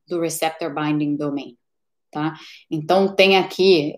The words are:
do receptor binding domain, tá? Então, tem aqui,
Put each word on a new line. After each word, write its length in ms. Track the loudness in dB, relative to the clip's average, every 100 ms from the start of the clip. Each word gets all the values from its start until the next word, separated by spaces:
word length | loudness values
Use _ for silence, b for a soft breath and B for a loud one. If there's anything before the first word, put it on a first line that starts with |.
| -10
do 140 | -6
receptor 520 | -4 -4 -6 -4 -8
binding 440 | -4 -4 -2 -2 -4
domain, 400 | -4 -6 -10 -20 _ _ _ _ _
tá? 200 | -6 -6 -8 B B B
Então, 420 | -6 0 2 2
tem 240 | 4 4 4
aqui, 560 | 2 2 4 4 2